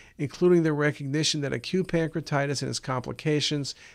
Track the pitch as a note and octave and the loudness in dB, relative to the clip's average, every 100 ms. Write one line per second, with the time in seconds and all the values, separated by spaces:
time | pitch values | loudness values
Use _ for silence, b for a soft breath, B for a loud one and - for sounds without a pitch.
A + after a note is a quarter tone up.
0 | B B C#3+ - F3+ F3 D#3 D3 D3 C#3+ | B B -8 2 6 6 4 2 0 0
1 | C#3 D3 D3+ D#3+ C#3 B2+ - F#3 F3 E3+ | -2 0 0 0 -2 -4 -2 -2 0 0
2 | D#3+ D#3+ C#3 D3 C#3+ C#3 C3 A#2+ - B2+ | 0 -2 -2 0 0 -2 -4 -4 -4 -4
3 | B2+ B2+ D#3 D3+ C#3+ D3+ C3+ - B | -4 -4 0 0 2 -2 -4 -10 B